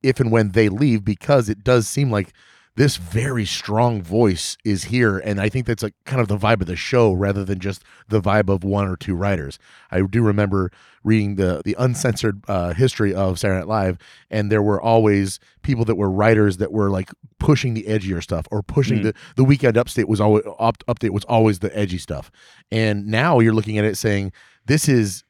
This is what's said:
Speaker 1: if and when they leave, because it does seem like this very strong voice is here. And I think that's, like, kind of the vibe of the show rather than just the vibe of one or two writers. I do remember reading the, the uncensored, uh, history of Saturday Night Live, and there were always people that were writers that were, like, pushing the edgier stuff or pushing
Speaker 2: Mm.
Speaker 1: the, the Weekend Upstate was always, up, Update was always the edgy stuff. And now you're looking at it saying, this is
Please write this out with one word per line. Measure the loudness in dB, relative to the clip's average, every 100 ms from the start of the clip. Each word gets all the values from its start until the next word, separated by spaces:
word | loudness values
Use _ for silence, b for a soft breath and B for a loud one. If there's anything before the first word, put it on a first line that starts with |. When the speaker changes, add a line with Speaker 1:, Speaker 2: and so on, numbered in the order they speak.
Speaker 1:
if | -2 0
and | 2
when | 2 2
they | 2 2
leave, | 2 0 0 -2
because | -6 0 0 2
it | -4
does | 2 2 0
seem | -2 -2
like | -2 -4 b b b b 0
this | 0 0
very | -6 -4 -4 -4 -4
strong | -6 -4 0 0 -2
voice | -2 2 2 0 -6 -8 -4
is | -4 -2
here. | 0 2 0
And | -4 -2
I | -2
think | -4 -4
that's, | -4
like, | -6 _ -6
kind | -4
of | -2
the | 0
vibe | 0 0
of | -2
the | -6
show | -2 2 4
rather | 2 0 -2 -4
than | -6
just | -6 -8 b b b
the | -2
vibe | 2 2 2
of | 0
one | 0 -2 -2
or | -4
two | -6
writers. | -2 -2 -2 -6 -14 b b b
I | -2
do | 0 2
remember | 2 2 0 0 -2 b b b
reading | 0 2 0 0
the, | 0 0
the | -4 0
uncensored, | 0 0 -2 0 -2 -4 -4
uh, | -4 -2
history | 0 0 2 -2
of | 0 -2 0
Saturday | -2 -2
Night | -2
Live, | -2 0 -4 B B B
and | -4 0
there | 2
were | 2 0
always | 2 4 4 4 0 -6 b b
people | -4 -2 0
that | 0
were | 0
writers | 2 4 6 4 2
that | -4
were, | 0 0
like, | -2 -6 -12 -20 _
pushing | 2 2 0 -4
the |
edgier | -2 -2 -2 -6
stuff | -4 -6 -4
or | -8
pushing | -4 -2 0 0
Speaker 2:
Mm. |
Speaker 1:
the, | -2 -6 B 2
the |
Weekend | 4 4 4 2
Upstate | 0 -2 0
was | 2
always, | 4 2 0 -2
up, | -2 -2 -6
Update | -4 -2
was | -4 0
always | 2 2 2
the | -6 -4
edgy | -4 -4
stuff. | -8 -12 -12 b b b b
And | -2 0 0 -2
now | 0 2 4
you're | 4
looking | 2 -2 -2
at | -2
it | -2
saying, | -2 -2 -4 b b b -2
this | 0 4
is | 2 2 -4 _